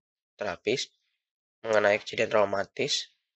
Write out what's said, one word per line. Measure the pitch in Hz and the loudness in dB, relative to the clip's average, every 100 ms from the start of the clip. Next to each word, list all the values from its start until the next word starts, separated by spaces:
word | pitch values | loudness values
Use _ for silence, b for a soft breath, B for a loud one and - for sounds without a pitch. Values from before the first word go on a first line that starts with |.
| _ _ _ - | _ _ _ -12
terapis | 101 85 - 127 - _ _ _ _ _ _ _ | -10 -6 -2 -2 -4 _ _ _ _ _ _ _
mengenai | 113 107 104 104 | 0 2 4 2
kejadian | - 107 110 113 | -2 -4 0 2
traumatis | 101 98 98 - 135 - - _ _ | 2 0 -4 -4 -4 -4 -6 _ _